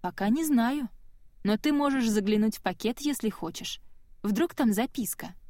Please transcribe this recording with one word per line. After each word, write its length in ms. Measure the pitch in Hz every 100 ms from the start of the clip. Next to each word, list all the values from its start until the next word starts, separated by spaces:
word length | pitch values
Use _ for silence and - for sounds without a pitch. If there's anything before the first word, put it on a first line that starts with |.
«Пока 280 | 180 - 196
не 140 | 269
знаю, 460 | 320 254 233 294 247 - - - - -
но 140 | 196 214
ты 140 | 302
можешь 380 | 285 285 269 226
заглянуть 480 | 214 202 214 214 -
в 40 |
пакет, 380 | 190 180 214 247
если 300 | 285 269 220
хочешь. 500 | - 165 - 175 - - - - -
Вдруг 320 | 202 208 339
там 200 | - 240
записка?» 600 | 196 262 - 214 - 170 180